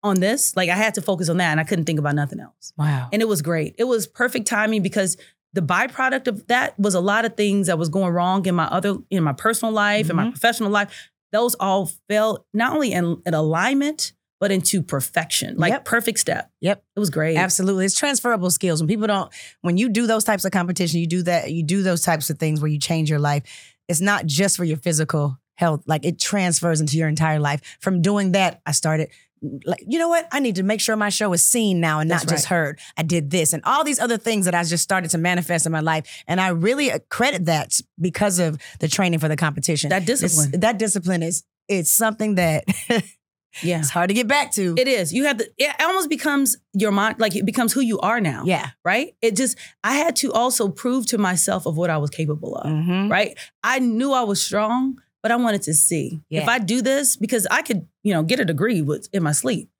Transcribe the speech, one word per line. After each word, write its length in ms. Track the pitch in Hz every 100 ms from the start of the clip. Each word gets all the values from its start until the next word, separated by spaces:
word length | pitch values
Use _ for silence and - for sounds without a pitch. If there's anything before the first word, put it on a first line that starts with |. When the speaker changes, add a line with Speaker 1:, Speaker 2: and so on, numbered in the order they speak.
Speaker 1:
on 160 | 208 190
this. 360 | 185 269 - -
Like, 140 | 175
I 60 | 180
had 180 | 220 202
to 60 |
focus 280 | 180 185 170
on 80 | 170
that 120 | 170
and 80 | 156
I 40 |
couldn't 220 | 156 175 156
think 120 | 160
about 160 | 147
nothing 260 | 147 143 -
else. 340 | - _ - -
Speaker 2:
Wow. 320 | 151 139 123
Speaker 1:
And 100 | 208
it 40 | 226
was 140 | 190
great. 320 | 147 165 151 -
It 60 | 247
was 200 | 233 175
perfect 400 | - 247 247 208
timing 360 | 220 220 220
because 340 | 175 214 190 - - _ _
the 80 | -
byproduct 640 | 156 180 247 - 262 262 262
of 180 | 208 -
that 340 | 247 - -
was 140 | 202
a 60 | 185
lot 260 | 185 208 226
of 100 | 226
things 300 | 208 202 180
that 120 | 165
was 100 | 165
going 240 | 180 185
wrong 320 | 175 180 190 185
in 80 |
my 120 | 175 156
other, 320 | 180 196 196 -
in 140 | 190
my 100 | 156
personal 400 | 135 220 226 226
life, 360 | 220 208 208 160
in 40 | 170
my 80 |
Speaker 2:
Mm-hmm. 80 | 220
Speaker 1:
professional 360 | 254 233 240 208
life. 400 | 202 202 - - _ _
Those 240 | 208 240 -
all 340 | 190 190 175 - _
fell 380 | 214 220 208 _
not 200 | 208 240
only 180 | 302 262
in, 240 | 180 175 170 -
in 80 |
alignment, 800 | 160 156 160 214 277 285 311 - _ _ _
but 120 | 196
into 280 | 190 151 196
perfection, 760 | 143 139 - - 160 - - -
like 140 | 170
Speaker 2:
Yep. 100 | 254 -
Speaker 1:
perfect 320 | 233 233 -
step. 300 | - - - _
Speaker 2:
Yep. 200 | 175 196 _ -
Speaker 1:
It 40 |
was 100 | 208
great. 260 | 156 156 165
Speaker 2:
Absolutely. 480 | 185 180 190 190
It's 140 | 190 -
transferable 520 | 294 277 247 226 180
skills. 280 | 170 185 160
When 60 | 156
people 180 | 220 214
don't, 220 | 196 - - - -
when 120 | 175 175
you 140 | 247
do 180 | 208 240
those 160 | 220
types 220 | 220 202 190
of 60 |
competition, 480 | 190 175 180 175 165
you 60 | 170
do 160 | 180
that, 280 | 175 170 139
you 100 | 165
do 220 | 156 196
those 200 | 190 170
types 260 | - 160 143
of 100 | 147
things 220 | 160 151
where 100 | 151
you 80 | 147
change 300 | - 165 151
your 100 | 151
life. 240 | 147 143 - - - _ -
It's 100 | 170
not 280 | 190 202 160
just 280 | 139 196 -
for 80 |
your 140 | 175 151
physical 600 | - 151 156 156 143 131 _ -
health. 280 | 170 151 -
Like, 180 | 156 170
it 140 | -
transfers 600 | - 208 180 165 170 156
into 160 | 151 151
your 120 | 160
entire 300 | 156 160 156
life. 200 | 147 147 - -
From 200 | - 185
doing 300 | 175 208 190
that, 300 | 185 185 - -
I 60 |
started, 380 | 143 160 156 156 - _ _ 143 139 -
like, 180 | - -
you 140 | 311
know 80 | 330
what? 180 | 339 330
I 80 | 277
need 160 | 262 185
to 80 |
make 160 | 190 214
sure 160 | - 214
my 140 | 208
show 240 | 196 214
is 120 | 170 -
seen 360 | 240 214 180
now 180 | 165 156
and 80 | 160
not 140 | 175
Speaker 1:
That's 100 | 151
Speaker 2:
just 140 | 156 -
Speaker 1:
right. 60 | 175
Speaker 2:
heard. 240 | 147 147 - -
I 60 |
did 280 | 160 170 143
this 200 | 180 156
and 100 | - -
all 180 | 269
these 160 | 294 254
other 180 | 233 226
things 280 | 233 214 185
that 100 | 175
I 80 |
just 200 | 170 170 -
started 260 | 190 170
to 60 | 165
manifest 480 | 170 175 165 170 160
in 80 |
my 60 | 160
life. 420 | 156 160 - - -
And 120 | 180
I 80 | 185
really, 440 | 165 190 277 285
uh, 60 | - _
credit 340 | - 254 285 170
that 340 | 156 - - - -
because 400 | 175 - 208 180
of 180 | 170 147 - -
the 80 | 160
training 320 | - 185 165
for 80 | 151
the 80 | 151
competition. 540 | 160 147 135 151 147
Speaker 1:
That 200 | 185 175
Speaker 2:
It's, 120 | 277
Speaker 1:
discipline. 400 | 180 160 147 175
Speaker 2:
that 180 | 214 214
discipline 440 | 220 208 175 180
is, 200 | 165 180 _ _ -
it's 240 | 196 165
something 440 | - 226 220 214 190
that 280 | 170 156 - - -
<laughs> 160 | 233 - _ _ _ _ -
Speaker 1:
Yeah. 160 | 170 170
Speaker 2:
it's 100 | 147
hard 200 | 175 180
to 40 |
get 140 | 208 226
back 240 | 285 277
to. 220 | - 180 170
Speaker 1:
It 100 | 262
is. 240 | 247 165
You 140 | 180 285
have 120 | 226
to, 120 | 220 _
it 140 | 285 -
almost 260 | 320 381 311
becomes 460 | 302 311 277 269 - _
your 180 | 196 214
mind, 280 | 202 214 -
like, 160 | 220 180
it 100 | 190
becomes 280 | - 233
who 80 | 262
you 180 | 247 208
are 220 | 185 233
now. 220 | 180 117 175
Speaker 2:
Yeah. 240 | 175 - - 170
Speaker 1:
Right? 300 | 208 311 _
It 140 | 226 196
just, 220 | 262 - - _
I 120 | 214 277
had 200 | 330 -
to 140 | 254
also 380 | 220 247 247 202
prove 380 | - 247 262 220
to 100 | 226
myself 480 | 190 180 - 185 160
of 100 | 160
what 140 | 175
I 80 | 156
was 140 | 147
capable 440 | - 151 151 - -
of. 120 | 147
Speaker 2:
Mm-hmm. 400 | 156 170 180 202
Speaker 1:
Right? 260 | 185 208 - - _
I 160 | 214 262
knew 340 | 247 220 277
I 80 | 262
was 200 | 226 202
strong, 580 | - 196 214 247 262 254 _ _
but 80 | 220
I 40 | 240
wanted 280 | 240 202
to 100 | -
see 480 | 156 - 165 - 156 -
Speaker 2:
Yeah. 140 | 156
Speaker 1:
if 40 | 151
I 120 | 247
do 220 | 185 247
this, 340 | 254 277 277 -
because 300 | - 240 -
I 140 | 262
could, 240 | 320 202 - _
you 100 | 208
know, 80 | 175
get 180 | 160 254
a 60 | 190
degree 360 | 147 214 202
with, 260 | 143 147 -
in 100 | 196
my 80 | 156
sleep. 380 | 151 - 170 -